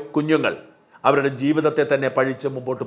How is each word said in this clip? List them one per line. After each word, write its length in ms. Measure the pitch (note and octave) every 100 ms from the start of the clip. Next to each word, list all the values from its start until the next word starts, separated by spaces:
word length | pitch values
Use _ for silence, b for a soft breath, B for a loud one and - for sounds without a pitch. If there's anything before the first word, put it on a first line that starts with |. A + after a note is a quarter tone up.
| - D3+
കുഞ്ഞുങ്ങൾ 380 | D3+ D#3 A#2 D#2 - - b b B2+
അവരുടെ 260 | C#3+ C#3 B2
ജീവിതത്തെ 420 | C#3 D#3 D#3 D#3 C3+
തന്നെ 180 | C#3 C3+ C3+
പഴിച്ച് 300 | C3 C3 - C3
മുമ്പോട്ട് 260 | B2 B2+